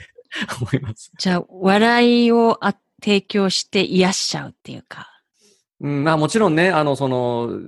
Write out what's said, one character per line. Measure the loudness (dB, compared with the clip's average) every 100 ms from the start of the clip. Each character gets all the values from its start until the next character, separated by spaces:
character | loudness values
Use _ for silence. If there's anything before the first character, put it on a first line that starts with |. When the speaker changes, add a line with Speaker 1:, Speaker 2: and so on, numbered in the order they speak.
| -4 -20 -16
Speaker 1:
<laughs> | -12 -10 -8
思 | -4
い | -4
ま | -4 -14
す。 | -16 -8
Speaker 2:
じ | -4
ゃ | -4
あ、 | -6
笑 | -2 2 4 4 4 4 4
い | 4
を、 | 4 2 0
あ、 | -2 -6 _ _
提 | 0 0
供 | 0 -2 0
し | -2
て | -2 -2
癒 | 0 2 2
し | 0 -4
ち | -6
ゃ | -10
う |
っ | -16
て | -18
い | -18
う | -16
か。 | -20 -20 _ _ _ _ _ _ -10
Speaker 1:
う | -6
ん、 | -2
ま | 0
あ、 | 0
も | 2
ち | 2
ろ | 2
ん |
ね、 | 4 2
あ | 2
の、 | 0
そ | 0 -2
の、 | 0 -2 -2 -4 -8